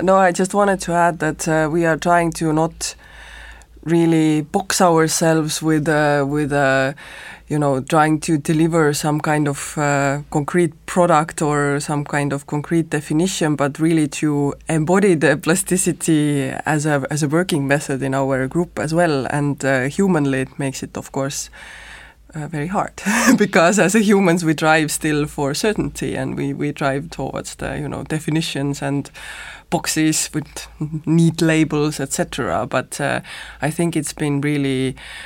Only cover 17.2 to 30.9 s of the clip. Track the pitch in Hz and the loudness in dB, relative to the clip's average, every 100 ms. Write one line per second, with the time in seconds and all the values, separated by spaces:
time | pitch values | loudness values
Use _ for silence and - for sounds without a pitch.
17.2 | 151 160 185 156 139 143 - 135 135 135 | 0 0 2 0 0 0 0 -4 -2 -2
18.2 | 135 131 131 165 175 - 143 160 175 139 | 0 0 -2 -2 -4 -4 -2 2 2 2
19.2 | 120 147 143 135 135 135 131 - 196 165 | 0 -2 -2 0 0 0 0 0 2 4
20.2 | 143 131 131 - 139 127 101 98 - 135 | 2 0 -4 -6 -6 -6 -10 -10 -8 -6
21.2 | 139 - - - - - - - - - | -4 -6 -12 -16 -20 -20 -20 -20 -20 -20
22.2 | - 156 147 151 156 196 - - 196 226 | -14 -12 -8 -6 -4 -4 -4 -6 -2 2
23.2 | 233 262 208 190 170 208 165 220 202 196 | 4 4 4 4 4 4 4 4 4 4
24.2 | 190 175 160 156 160 160 151 - 156 147 | 4 2 0 0 4 4 2 -2 -2 -2
25.2 | 147 - 139 147 220 208 147 143 135 - | -2 -4 -4 -2 -2 -2 -4 -4 -6 -4
26.2 | 131 139 143 139 147 147 143 139 165 - | -4 -4 -4 -4 -6 -2 -2 -2 -6 -8
27.2 | 135 - - - - 143 147 117 117 156 | -8 -8 -10 -10 -8 -6 -6 -8 -6 -6
28.2 | 156 156 160 143 143 143 139 143 135 - | -2 -2 -2 -4 -4 -4 -4 -4 -6 -12
29.2 | - - - - - 170 - 156 156 156 | -16 -16 -16 -16 -4 -4 -2 0 0 0
30.2 | - 156 147 - - - 151 | -2 -6 -8 -14 -14 -10 -8